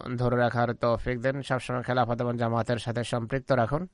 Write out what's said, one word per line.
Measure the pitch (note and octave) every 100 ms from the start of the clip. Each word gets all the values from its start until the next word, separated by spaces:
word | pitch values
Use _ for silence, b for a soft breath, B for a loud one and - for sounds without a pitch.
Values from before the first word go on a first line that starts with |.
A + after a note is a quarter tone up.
| - B2
ধরে | B2 B2
রাখার | A#2+ A#2+ A#2+
তৌফিক | A#2 A#2+ A2+ B2+ B2
দেন। | B2+ C#3
সবসময় | C3 C3 - B2
খেলাফত | A#2+ B2 A#2+ A#2+
এবং | A#2+ A#2+
জামাতের | A#2 A#2 A2 A#2+
সাথে | A#2+ A#2
সম্পৃক্ত | A2+ B2 A#2 C3+ -
রাখুন। | B2+ A2+ D3 F#3